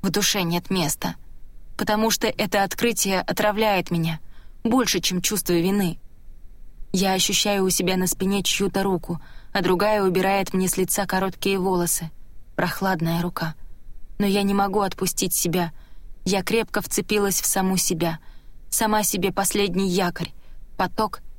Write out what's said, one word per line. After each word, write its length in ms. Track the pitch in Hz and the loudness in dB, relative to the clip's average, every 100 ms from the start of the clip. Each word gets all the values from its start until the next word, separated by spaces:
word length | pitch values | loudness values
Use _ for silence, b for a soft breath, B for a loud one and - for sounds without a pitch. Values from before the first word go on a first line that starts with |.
В 80 | 196 | 2
душе 340 | 185 202 208 | 2 2 2
нет 260 | 170 170 - | 2 0 0
места, 460 | 190 151 - 170 - - - - - - - | 0 0 -2 -4 -6 -12 -14 -14 -14 -12 -4
потому 340 | - 208 226 | 0 2 2
что 160 | - 220 | 2 0
это 360 | - 214 208 | 0 0 2
открытие 580 | 196 - 240 226 196 190 | 2 2 0 2 2 2
отравляет 680 | - - 208 208 220 196 165 | 0 2 2 4 4 4 2
меня 300 | 170 165 160 b b b b 233 | 0 0 -2 b b b b 2
больше, 340 | 247 226 - | 4 4 0
чем 220 | - 180 | 0 0
чувство 320 | - 208 - | 0 -2 2
вины. 440 | 175 170 202 185 165 - - - - - - - - - | 2 4 2 0 -2 -10 -16 -16 -16 -16 -14 -16 -12 -4
Я 220 | 185 190 | 0 2
ощущаю 500 | 190 180 196 214 202 | 2 2 0 2 2
у 60 | 190 | 2
себя 260 | 170 180 180 | 2 0 0
на 120 | 185 | 0
спине 360 | - 190 202 | 0 0 0
чью-то 400 | 185 - 196 190 | 0 0 0 0
руку, 380 | 196 180 - 170 B B B | 0 0 -2 -8 B B B
а 80 | 202 | -2
другая 420 | 180 185 208 214 | 2 4 4 4
убирает 500 | 190 180 190 196 190 | 4 4 4 2 2
мне 140 | 190 185 | 0 0
с 80 | - | 0
лица 300 | 185 - 190 | 0 0 0
короткие 520 | 190 190 180 196 196 | 0 0 -2 0 2
волосы. 540 | 185 180 175 - 165 - - - - - | 2 2 2 0 -4 -10 -14 -14 -12 -2
Прохладная 640 | 180 - 190 185 165 165 | -2 0 0 2 0 0
рука. 340 | 175 - 165 - - - - - - - | -2 -2 -6 -6 -10 -12 -10 -10 -10 0
Но 80 | 202 | 2
я 180 | 196 | 4
не 100 | 202 | 2
могу 280 | 196 196 196 | 2 2 2
отпустить 520 | 196 - 190 - 190 | 0 0 -2 0 0
себя. 380 | - 180 170 170 b b b b - - | 0 0 2 0 b b b b -8 0
Я 180 | 196 | 0
крепко 380 | 180 226 214 - | 2 0 0 -2
вцепилась 600 | - - - 208 202 196 | -2 -4 0 2 2 2
в 40 | - | 0
саму 320 | 196 190 185 | 0 2 2
себя. 420 | - 170 170 160 b b b b - | 0 2 0 -2 b b b b -6
Сама 340 | - 220 214 | 0 2 2
себе 280 | 202 196 190 | 2 0 0
последний 580 | 185 196 208 202 175 196 | 0 0 2 2 2 2
якорь, 440 | 175 180 - 170 - b b - - | 2 2 -2 -8 -8 b b -14 -2
поток 460 | 185 - 214 - - | -2 0 -2 -2 -12